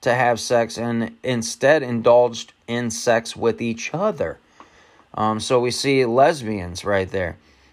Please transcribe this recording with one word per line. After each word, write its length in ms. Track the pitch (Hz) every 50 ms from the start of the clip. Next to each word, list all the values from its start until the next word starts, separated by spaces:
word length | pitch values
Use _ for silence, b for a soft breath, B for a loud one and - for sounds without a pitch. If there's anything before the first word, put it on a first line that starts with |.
to 120 | - 127 120
have 280 | 123 123 123 120 113
sex 380 | - - 127 117 117 113 - -
and 380 | 117 117 117 117 113 107 - - -
instead 600 | 127 127 117 113 - - - 135 135 156 156 135
indulged 720 | 123 120 117 113 120 120 120 123 120 117 110 - - _ _ _
in 240 | - 117 120 120 117
sex 460 | 113 - - 123 113 117 113 - -
with 240 | - - 117 110 -
each 300 | 120 117 113 117 - - -
other. 460 | 160 202 214 190 147 92 80 - - b b b b b b b b b b b b b b -
Um, 260 | - 107 110 110 110
so 200 | 107 - 135 123
we 100 | 120 123
see 340 | 117 - - 139 139 131 127
lesbians 800 | 117 117 131 139 160 175 147 120 107 110 98 87 87 85 92 -
right 240 | 98 101 98 95 90
there. 280 | - 98 90 82 80 b b b b b b b